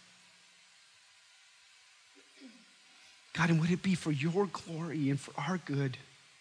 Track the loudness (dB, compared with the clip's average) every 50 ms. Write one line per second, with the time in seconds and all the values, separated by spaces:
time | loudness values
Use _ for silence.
0 | -20 -20 -20 -20 -20 -20 -20 -20 -20 -20 -20 -20 -20 -20 -20 -20 -20 -20 -20 -20
1 | -20 -20 -20 -20 -20 -20 -20 -20 -20 -20 -20 -20 -20 -20 -20 -20 -20 -20 -20 -20
2 | -20 -20 -20 -20 -20 -20 -20 -20 -20 -20 -20 -20 -20 -20 -20 -20 -20 -20 -20 -20
3 | -20 -20 -20 -20 -20 -8 -2 0 4 4 4 4 4 4 2 2 2 2 0 0
4 | 2 0 0 0 0 0 2 2 0 0 0 -8 -8 -8 -8 -6 -6 -4 -2 0
5 | 2 2 2 0 -2 -6 -8 -6 -2 -2 -2 -2 -2 -2 -2 0 0 -2 -2 -6
6 | -14 -18 -20 -20 -20 -20 -20 -20